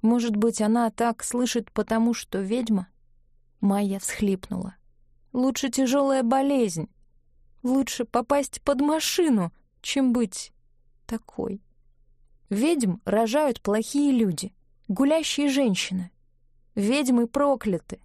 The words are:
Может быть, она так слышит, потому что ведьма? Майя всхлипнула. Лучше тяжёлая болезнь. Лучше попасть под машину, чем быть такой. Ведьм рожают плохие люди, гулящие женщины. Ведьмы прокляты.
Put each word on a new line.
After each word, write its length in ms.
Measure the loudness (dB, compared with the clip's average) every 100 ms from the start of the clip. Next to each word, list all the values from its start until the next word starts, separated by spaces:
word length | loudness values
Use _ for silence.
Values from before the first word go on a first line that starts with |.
Может 340 | 4 2 2 2
быть, 260 | 0 2
она 280 | 2 2 0
так 320 | 0 -2 -2
слышит, 480 | -4 -2 -2 -2 -4
потому 420 | -6 -2 0 0
что 260 | 0 -4 -6
ведьма? 480 | -2 -4 0 -2 -2 _ _ _ _ _ _ _
Майя 400 | 0 0 0 -4
всхлипнула. 760 | -6 -2 -2 -2 -4 -10 -10 -14 _ _ _ _ _
Лучше 360 | -2 -2 0 -4
тяжёлая 540 | 0 2 2 2 2
болезнь. 640 | 2 2 2 2 0 -2 -10 _ _ _ _ _ _ _
Лучше 420 | -2 0 0 -4 -2
попасть 560 | -2 0 0 0 -4
под 180 | -2 0
машину, 720 | 2 0 -2 0 2 2 0 -8 _ _
чем 320 | -6 0 2
быть 400 | 2 0 -4 -14 _ _ _ _ _ -10
такой. 560 | -10 -10 -8 -8 -8 _ _ _ _ _ _ _ _ _
Ведьм 480 | 0 2 2 0 -2
рожают 580 | 0 0 2 2 0 -2
плохие 500 | -2 -2 0 0 2
люди, 420 | 2 0 -2 -8 _ _ _ _
гулящие 600 | 0 2 2 0 0 0
женщины. 600 | 2 2 0 -2 -6 -8 _ _ _ _ _ _ -2
Ведьмы 520 | 0 2 2 2 2
прокляты. 720 | 2 2 2 0 -4 -6 -18